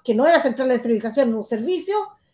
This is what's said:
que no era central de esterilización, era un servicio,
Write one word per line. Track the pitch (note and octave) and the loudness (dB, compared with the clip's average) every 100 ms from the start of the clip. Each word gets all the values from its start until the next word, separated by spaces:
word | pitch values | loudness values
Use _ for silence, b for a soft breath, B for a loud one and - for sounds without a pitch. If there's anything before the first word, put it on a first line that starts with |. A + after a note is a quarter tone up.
que | - A3 | -2 2
no | D4+ | 4
era | E4 | 4
central | D4 A#3 C4 | 2 0 0
de | A#3+ | 0
esterilización, | A#3 A3 A3+ A3+ B3 | 0 -2 -2 0 0
era | A3 | -2
un | |
servicio, | - A3 B3+ F4+ F#4 G#4 G4 - _ | -4 -6 -4 -4 -2 -4 -6 -12 _